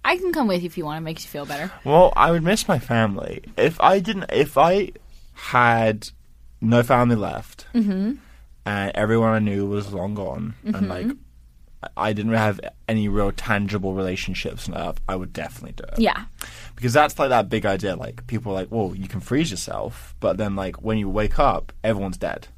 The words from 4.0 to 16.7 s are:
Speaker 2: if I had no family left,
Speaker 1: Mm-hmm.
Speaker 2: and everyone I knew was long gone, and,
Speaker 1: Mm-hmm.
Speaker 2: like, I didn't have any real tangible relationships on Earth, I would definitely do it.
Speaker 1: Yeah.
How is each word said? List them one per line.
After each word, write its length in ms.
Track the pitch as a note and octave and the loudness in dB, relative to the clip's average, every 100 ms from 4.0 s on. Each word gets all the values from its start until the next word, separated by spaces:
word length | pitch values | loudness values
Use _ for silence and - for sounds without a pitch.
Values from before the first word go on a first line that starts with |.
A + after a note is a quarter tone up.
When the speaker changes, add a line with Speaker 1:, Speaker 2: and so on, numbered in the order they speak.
| F#3 G3 - | 2 -4 -2
Speaker 2:
if 260 | A2+ C#3+ - | 2 2 4
I 340 | D#3+ F#3+ - - - - - | 4 4 0 -8 -20 -20 -20
had 760 | - - B2 A#2+ A2+ A2+ G#2+ - - - - - - | -16 0 4 6 6 2 0 -8 -18 -20 -20 -20 -4
no 240 | A2 A#2+ | 4 4
family 320 | A#2+ B2 A#2+ A2+ | 6 4 6 2
left, 500 | F#2+ A#1+ - - - | 0 -6 -10 -20 -4
Speaker 1:
Mm-hmm. 400 | A#3+ G#3 F#3+ G#3 C#4 - - - - - | 0 0 0 -2 -4 -12 -20 -20 -12 -4
Speaker 2:
and 260 | G2+ G2 - | -2 -2 0
everyone 340 | G#2+ A2+ A2+ | 2 4 4
I 60 | A2 | 4
knew 260 | G#2 G2+ G2+ | 2 0 0
was 260 | G#2 G2+ | -2 -4
long 200 | G2 F#2+ G#2 | -6 -4 -4
gone, 380 | F#2+ - - - G#3 | -6 -6 -8 -8 -6
and, 100 | - | -2
Speaker 1:
Mm-hmm. 120 | G3 | -2
Speaker 2:
like, 180 | F3 G#3+ C#4+ - - - - - - - - | -2 -4 -6 -14 -20 -20 -20 -20 -16 -12 -4
I 160 | G#2 | -2
didn't 200 | G#2 G#2+ | 0 0
have 260 | A2+ G#2+ F#2+ - - - | 2 0 -2 -10 -12 -4
any 200 | A2 G#2 | -2 0
real 220 | G#2 G2+ | 0 0
tangible 640 | - - G#2 G2+ G2+ F#2+ | -2 -2 -2 0 -2 -2
relationships 760 | F#2+ F#2 F#2 - F#2 - - - | -2 -4 -4 -6 -6 -8 -8 -8
on 80 | E2+ | -6
Earth, 240 | E2+ - - | -6 -4 -4
I 60 | F#2 | -4
would 180 | F2+ | -6
definitely 380 | - D#2 - - | -10 -10 -12 -16
do 100 | - - | -14 -8
it. 80 | - | 0
Speaker 1:
Yeah. 260 | G#3+ - A3+ - - - - | 0 0 -8 -12 -14 -14 -18